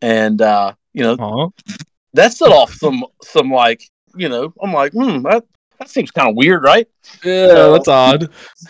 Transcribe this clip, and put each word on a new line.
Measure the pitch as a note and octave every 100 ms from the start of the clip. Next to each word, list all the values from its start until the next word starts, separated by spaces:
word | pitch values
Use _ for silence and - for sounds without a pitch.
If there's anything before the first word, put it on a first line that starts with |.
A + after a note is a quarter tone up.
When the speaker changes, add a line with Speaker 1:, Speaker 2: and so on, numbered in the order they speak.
Speaker 1:
And, | A#2 A2 A2 G#2+
uh, | A2 G#2 G2 - _
you | -
know, | A#2 B2
Speaker 2:
Aw. | G#2+ A2+ E3 - - G3+ - _ _
Speaker 1:
that | - G#3+
set | A#3 D#4+
off | D3+ A#2+
some, | - D#3 B2+ - _
some, | - D#3+ C3
like, | C3 A#2+ A#2 _ _ _ F3+
you | D3+
know, | A#2+ D3+ -
I'm | G3
like, | D#3+ C#3
"Hmm, | F#3+ C4 D3+
that, | C3+ A3 - _ _ -
that | C#4
seems | - F#3+
kinda | - C3
weird, | G#2+ D3 F3+
right?" | C3+ G3 A#3 _ _ -
Speaker 2:
Yeah, | F3+ F#3 F#3
Speaker 1:
So, | E3+ D#3
Speaker 2:
that's | D#3 -
odd. | C3+ C3 C#3+ D#3+ - - _ -